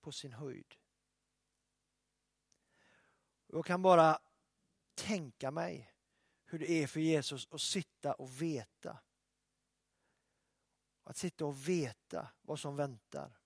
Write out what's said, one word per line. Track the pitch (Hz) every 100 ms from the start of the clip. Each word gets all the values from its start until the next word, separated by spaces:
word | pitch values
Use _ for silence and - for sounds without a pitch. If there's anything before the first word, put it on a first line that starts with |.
På | -
sin | 143 143
höjd. | 117 143 117 - - _ _ _ _ _ _ _ _ _ _ _ _ _ _ _ _ _ _ _ _ _ _ _ _ _ _ _
Och | 160
jag | 165
kan | 180
bara | 185 175 160 156 _ _ _ _ _ _ _ -
tänka | - 208 147 - 135
mig | 151 170 170 - _ _ _ _ _ _
hur | 165
det | 156
är | 170 143
för | 160
Jesus | 160 156 135 139 -
att | 156
sitta | - 202 165 _ 147
och | - 135 127
veta. | 165 147 107 _ - - _ _ _ _ _ _ _ _ _ _ _ _ _ _ _ _ _ _ _ _
Att | - 147
sitta | 185 - 151
och | 139 135
veta | 180 135 107 _ - - -
vad | - 151
som | 147 143
väntar. | 143 117 _ 139 - -